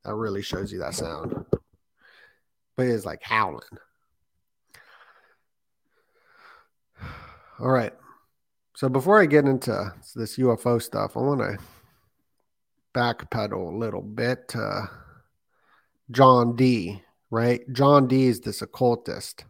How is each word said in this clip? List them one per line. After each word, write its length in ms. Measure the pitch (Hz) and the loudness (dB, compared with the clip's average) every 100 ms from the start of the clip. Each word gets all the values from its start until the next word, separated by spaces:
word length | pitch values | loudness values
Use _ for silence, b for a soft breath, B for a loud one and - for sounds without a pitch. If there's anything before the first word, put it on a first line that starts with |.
That 120 | - | -8
really 260 | 107 110 98 | -6 -6 -6
shows 320 | 98 90 101 | -8 -8 -8
you 60 | 92 | -8
that 160 | 78 | -8
sound. 500 | - 82 80 82 - - - _ _ _ _ b b b b b _ _ - | -8 -8 -8 -10 -10 -6 -6 _ _ _ _ b b b b b _ _ -4
But 100 | 127 | -2
it's, 180 | 117 | -2
like, 180 | 92 76 | -4 -12
howling. 380 | - 110 104 69 - - _ _ _ _ _ _ _ _ _ b b b b b b b _ _ _ _ _ b b b b b b b b _ _ _ | -4 -2 -2 -6 -18 -20 _ _ _ _ _ _ _ _ _ b b b b b b b _ _ _ _ _ b b b b b b b b _ _ _
<sighs> 40 | B B B B B - | B B B B B -8
All 100 | 123 | 0
right. 240 | 131 110 - b b b _ _ _ _ - | 0 0 -8 b b b _ _ _ _ -4
So 120 | - | -2
before 320 | 131 139 208 | 0 4 6
I 60 | 175 | 8
get 180 | 147 | 6
into 480 | 139 131 - 95 98 90 - 123 | 4 0 -2 -4 -6 -12 -18 -10
this 220 | 110 - | -10 0
U 140 | 127 | 2
F 140 | 113 123 | 2 2
O 120 | 120 | 0
stuff, 380 | - 104 104 113 | -2 -6 -6 -4
I 40 | |
wanna 380 | 131 139 107 104 b b b b b _ _ _ _ _ _ _ _ | -2 -2 -4 -6 b b b b b _ _ _ _ _ _ _ _
backpedal 760 | - 120 117 - 117 107 95 90 | -2 -2 -2 -8 -6 -4 -6 -8
a 40 | 92 | -6
little 260 | 117 95 | -6 -8
bit 460 | 98 107 117 127 - | -10 -4 -4 -4 -8
to 400 | 120 107 98 101 B B B B _ _ _ _ _ _ _ _ | -8 -6 -6 -8 B B B B _ _ _ _ _ _ _ _
John 460 | 120 131 127 120 120 | 6 8 8 4 2
Dee, 460 | 131 120 87 98 _ _ _ | 2 2 -2 -10 _ _ _
right? 300 | 113 117 123 - | -2 0 0 -4
John 360 | 127 139 143 131 | 0 6 6 6
Dee 180 | 131 131 | 4 2
is 140 | 117 | 0
this 220 | - - | -4 -10
occultist 840 | - - 127 117 - - - - - | -12 0 0 0 -4 -12 -12 -18 -20